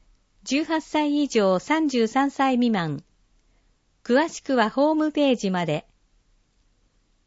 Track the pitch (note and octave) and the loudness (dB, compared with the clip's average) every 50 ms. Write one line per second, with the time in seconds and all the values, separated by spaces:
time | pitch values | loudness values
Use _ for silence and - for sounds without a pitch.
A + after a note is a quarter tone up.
0 | _ _ _ _ _ _ _ _ - - C4 D4 D#4+ D#4+ D#4+ D#4+ - - - D4+ | _ _ _ _ _ _ _ _ -8 -4 -4 -4 -2 -2 -4 -4 -4 -4 -4 -2
1 | D4+ D4 D4 D4 D4 C4 - A3 G3 F#3+ F#3 F3+ - - G#3 A3 A3 - C4 A#3+ | -2 0 0 0 -2 0 0 2 2 2 2 0 0 -2 0 0 0 0 0 0
2 | A3+ A3 - B3+ C#4 C#4 - - C4+ C4+ B3+ A#3+ B3 A#3+ A3 F#3 E3 D#3 C#3+ D#3 | 0 0 0 0 0 0 0 0 0 0 2 2 2 2 0 0 -2 -4 -6 -8
3 | - _ _ _ _ _ _ _ _ _ _ _ _ _ _ _ _ _ _ _ | -10 _ _ _ _ _ _ _ _ _ _ _ _ _ _ _ _ _ _ _
4 | - - A#3+ C#4 D#4+ D#4+ - - - - C4+ A#3+ G#3+ A3 - C4+ C#4+ D4+ D#4+ D#4 | -2 0 2 2 2 0 -4 -10 -6 -2 0 0 0 0 0 2 2 2 2 0
5 | D#4 D#4 D4+ D4+ C#4+ C4+ B3 - - F#3+ F#3 F3+ F3 D#3 D3 D#3 - _ _ _ | 0 -2 0 0 2 2 2 0 -2 -4 -4 -2 -2 -2 -4 -4 -6 _ _ _
6 | _ _ _ _ _ _ _ _ _ _ _ _ _ _ _ _ _ _ _ _ | _ _ _ _ _ _ _ _ _ _ _ _ _ _ _ _ _ _ _ _
7 | _ _ _ _ _ | _ _ _ _ _